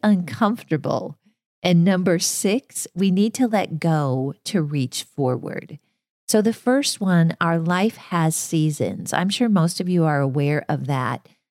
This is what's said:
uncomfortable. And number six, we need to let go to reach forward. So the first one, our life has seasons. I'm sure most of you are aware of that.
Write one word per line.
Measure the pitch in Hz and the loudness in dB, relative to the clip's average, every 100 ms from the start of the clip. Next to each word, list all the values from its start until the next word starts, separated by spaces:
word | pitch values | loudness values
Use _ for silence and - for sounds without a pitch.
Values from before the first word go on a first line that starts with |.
uncomfortable. | 214 196 170 - 202 226 - 156 143 135 - 147 _ _ _ _ | 2 2 0 -2 -2 -2 -4 -4 -2 -4 -6 -14 _ _ _ _
And | 185 170 | 2 4
number | 175 185 185 170 | 4 2 2 0
six, | - - 202 233 - - - | -2 -2 0 -2 -4 -12 -10
we | 170 196 | -2 2
need | 185 220 | 2 2
to | - 247 | 2 0
let | 208 185 156 | 0 -2 -2
go | 165 156 143 131 135 - | 0 0 0 -2 -2 -6
to | - 208 | -4 -2
reach | 147 147 127 - | -2 -2 -4 -6
forward. | - - 131 123 - - - - _ _ _ _ - | -10 -2 -2 -2 -6 -10 -12 -18 _ _ _ _ 0
So | 220 | 2
the | 214 | 2
first | 220 - 269 285 - | 0 0 0 0 -2
one, | 185 170 165 - | 2 4 4 2
our | 170 165 | 0 0
life | 165 180 214 - | 0 0 0 -2
has | - 175 160 160 | -6 0 0 0
seasons. | - 165 156 147 95 - - | -2 0 0 0 -4 -6 -4
I'm | - 185 | -2 -2
sure | 202 240 | 0 2
most | 196 165 - | 2 2 0
of | 180 | 0
you | 180 | 2
are | 160 143 | 2 2
aware | 139 135 143 147 - | 0 0 0 0 -2
of | 143 135 | -4 -2
that. | 139 120 127 _ _ _ | -4 -2 -6 _ _ _